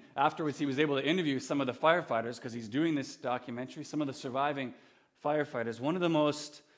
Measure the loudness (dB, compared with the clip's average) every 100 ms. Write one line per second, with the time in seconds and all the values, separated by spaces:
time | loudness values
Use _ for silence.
0 | -6 2 2 2 -2 0 0 2 2 2
1 | 2 2 2 0 0 0 0 2 4 4
2 | 2 -2 -2 -6 -8 -8 -4 0 2 0
3 | -4 -6 -4 -4 -4 -8 -8 -10 -6 -2
4 | -2 -4 -4 0 0 0 -6 -10 -20 _
5 | _ _ 0 0 0 -2 -4 -2 -2 2
6 | 2 4 4 0 -6 -16 -20